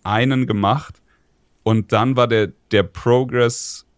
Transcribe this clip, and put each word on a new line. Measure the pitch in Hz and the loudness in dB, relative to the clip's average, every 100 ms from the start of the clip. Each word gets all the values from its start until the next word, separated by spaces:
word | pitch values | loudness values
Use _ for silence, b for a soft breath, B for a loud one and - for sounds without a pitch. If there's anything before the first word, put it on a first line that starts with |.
einen | 101 107 131 131 113 | -4 0 0 0 -2
gemacht. | 104 98 139 - - _ _ _ _ _ _ | 0 0 0 -4 -18 _ _ _ _ _ _
Und | 110 110 98 | -2 0 0
dann | 107 123 123 | 0 0 0
war | 117 | 2
der, | 110 98 - - | 2 0 -6 -2
der | 104 | 0
Progress, | 90 - 120 127 131 123 120 - - - - | 0 -2 2 2 2 0 0 -2 -10 -14 -20